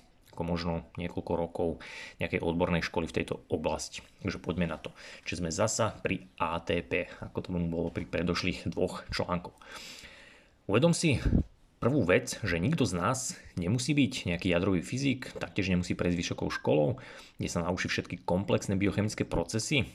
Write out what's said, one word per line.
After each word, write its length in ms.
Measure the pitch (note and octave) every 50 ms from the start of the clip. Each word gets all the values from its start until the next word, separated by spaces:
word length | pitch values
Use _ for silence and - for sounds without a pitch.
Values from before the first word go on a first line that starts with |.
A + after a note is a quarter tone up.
| - - _ _ _ -
ako 120 | - - E2+
možno 260 | E2+ F2 E2 E2+ F2 E2 E2 D2+ - -
niekoľko 380 | F2+ F2 F2 - E2+ - - F2
rokov 320 | E2 E2+ E2 - - F2 E2 D#2+ - - - - - - - - -
nejakej 200 | F#2 E2+ F#2 -
odbornej 400 | - E2+ E2 E2+ F2+ F2 F2 E2 -
školy 280 | - - F2+ E2 D#2
v 40 | - F2+
tejto 240 | - - - - - -
oblasti. 520 | - D#2+ D#2 D#2 D2+ - - - - - - - - - -
Takže 160 | G2 - -
poďme 320 | - F2 E2 F2 F2 D#2+
na 80 | D#2 -
to. 160 | - - - - - - - - -
Čiže 160 | - - E2 F2
sme 80 | D#2+
zasa 480 | D#2+ F#2+ G#2+ G#2+ - - A2+ G2 - -
pri 320 | - - F#2+ - - - - -
A 160 | - D#2+ E2 E2+ -
T 160 | - F2 E2+
P, 320 | E2 - E2 F2 - - - - -
ako 120 | - - F#2 -
tomu 160 | - F2+ F2 F2
bolo 240 | E2+ E2 E2+ E2+ E2+
pri 160 | - F2+ -
predošlých 640 | - - E2 E2+ F2 E2+ - - F2+ E2+ - - F#2
dvoch 320 | - - F#2 F2 - - - -
článkoch. 440 | - - - - F2+ F2 - - - - - - - - - - - - - - - - - - - - - _ _ _ _ -
Uvedom 240 | G2 A#2+ D#3 E3+ D#3+
si 240 | - - D#3+ A#2+ - - - - E2+ - - - - - _ _ _ -
prvú 240 | A#2 D3 C#3 F#2
vec, 320 | F2+ F#2 B2+ B2+ - - -
že 160 | G#2 F#2 E2+
nikto 320 | E2 F2 C3 E3 D#3+ B2+
z 80 | F2+ F#2
nás 400 | E2+ F2+ A2 C3+ - - - - - - - - F#2+
nemusí 320 | E2+ F2 A#2 B2+ - D#3+
byť 400 | D3 D3 C3 F#2 - - - F#2+
nejaký 160 | E2 - - F2+ E2+
jadrový 240 | F2 F#2+ G2 F#2+ E2+
fyzik, 560 | - - B2 B2+ C#3 C#3 A#2+ B2 - - - - -
taktiež 240 | - - - F#2
nemusí 240 | F#2+ F2+ F2 F2 -
prejsť 280 | F2 - F2 F2 F2 F2 E2+
vysokou 240 | - - - F2
školou, 560 | F2 - - - - C3+ D3+ D3 C#3 - - - - - - - - -
kde 160 | - - -
sa 160 | - F2 E2
naučí 240 | F2 F#2 - - E2+
všetky 320 | - - - - F#2 - -
komplexné 560 | - F2+ F#2 G2+ - A#2 A2 - - G2 F#2+
biochemické 480 | G2+ G2 - G#2+ G#2 G#2+ - - -
procesy, 640 | - - F2 E2+ - - A2 - - D#3 C3 F2 -